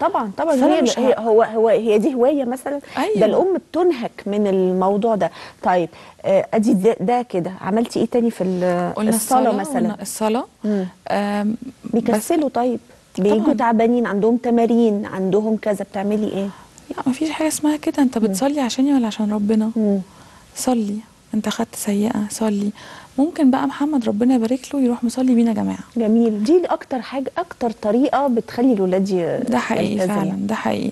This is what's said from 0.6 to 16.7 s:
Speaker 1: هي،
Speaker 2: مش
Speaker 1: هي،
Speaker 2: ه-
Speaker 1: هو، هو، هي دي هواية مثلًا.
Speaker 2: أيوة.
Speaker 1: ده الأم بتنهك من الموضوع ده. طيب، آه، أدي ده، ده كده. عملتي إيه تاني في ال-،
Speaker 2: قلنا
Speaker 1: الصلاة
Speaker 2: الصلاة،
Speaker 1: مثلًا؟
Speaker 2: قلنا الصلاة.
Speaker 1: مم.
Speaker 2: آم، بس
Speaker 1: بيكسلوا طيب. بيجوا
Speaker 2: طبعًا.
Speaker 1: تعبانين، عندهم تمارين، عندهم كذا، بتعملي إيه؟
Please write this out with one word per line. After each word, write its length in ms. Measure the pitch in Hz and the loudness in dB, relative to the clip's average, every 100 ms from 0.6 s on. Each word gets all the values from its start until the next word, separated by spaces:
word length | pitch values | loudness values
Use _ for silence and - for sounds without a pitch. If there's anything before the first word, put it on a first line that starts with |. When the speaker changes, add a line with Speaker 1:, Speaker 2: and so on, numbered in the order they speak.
| 277 320 | 4 4
Speaker 1:
هي، 60 | |
Speaker 2:
مش 180 | 240 233 | 2 2
Speaker 1:
هي، 140 | 254 | 2
Speaker 2:
ه- 60 | 208 | 2
Speaker 1:
هو، 240 | 226 220 | 4 4
هو، 260 | 220 220 220 | 4 2 2
هي 280 | 196 226 214 | 2 4 2
دي 160 | 277 | 2
هواية 320 | 254 254 294 247 | 2 2 2 -2
مثلًا. 340 | 254 - 285 - - | -6 -6 -8 -8 -4
Speaker 2:
أيوة. 220 | 359 208 | -2 2
Speaker 1:
ده 60 | 214 | 2
الأم 320 | - 370 349 | 4 0 -2
بتنهك 640 | - 311 359 254 208 - 202 | -2 0 0 0 -6 -8 -4
من 220 | 208 208 | 0 2
الموضوع 680 | 190 185 185 185 202 226 202 | 2 2 2 2 2 0 0
ده. 160 | 165 - - - | -2 -4 -20 -6
طيب، 260 | 208 180 160 - - - - | 0 0 0 -8 -20 -8 0
آه، 220 | 190 - | 0 2
أدي 200 | 226 208 | 0 2
ده، 220 | 190 214 - | 2 2 0
ده 220 | 190 247 | 0 -2
كده. 300 | 240 185 170 190 | -2 -4 -4 -8
عملتي 380 | - 214 240 - | -4 -2 -2 -2
إيه 60 | 226 | 0
تاني 260 | 240 233 | 0 0
في 120 | - | -2
ال-، 500 | 185 180 180 175 175 | -4 0 0 0 -2
Speaker 2:
قلنا 160 | - 214 | -2 0
Speaker 1:
الصلاة 320 | 226 - 254 | 0 2 2
Speaker 2:
الصلاة، 180 | 254 208 | 2 0
Speaker 1:
مثلًا؟ 180 | 196 262 | -2 -2
Speaker 2:
قلنا 180 | 220 208 | -2 -4
الصلاة. 440 | 196 - 220 233 381 _ | -10 -4 -2 -2 -4 _
Speaker 1:
مم. 240 | 214 202 185 - - | -2 -2 -4 -10 -6
Speaker 2:
آم، 480 | 196 202 208 208 226 262 - | -4 -2 -2 -2 -4 -10 -14
بس 80 | - | -4
Speaker 1:
بيكسلوا 560 | 233 233 214 - 339 269 | -2 0 -2 0 0 0
طيب. 300 | 233 247 226 - - _ - | 0 -2 -4 -10 -20 _ -2
بيجوا 220 | 202 214 | 2 2
Speaker 2:
طبعًا. 100 | 254 | 2
Speaker 1:
تعبانين، 520 | 226 233 220 233 247 202 | 2 2 2 2 2 0
عندهم 300 | 196 220 240 | 0 2 2
تمارين، 680 | 240 233 233 233 226 202 214 | 2 2 4 4 2 0 -4
عندهم 520 | 190 190 202 214 220 | -4 0 0 0 -2
كذا، 240 | 214 202 196 | -2 -4 -6
بتعملي 360 | 202 202 214 208 | -4 -2 -2 -2
إيه؟ 220 | 196 196 - - | -4 -6 -8 -20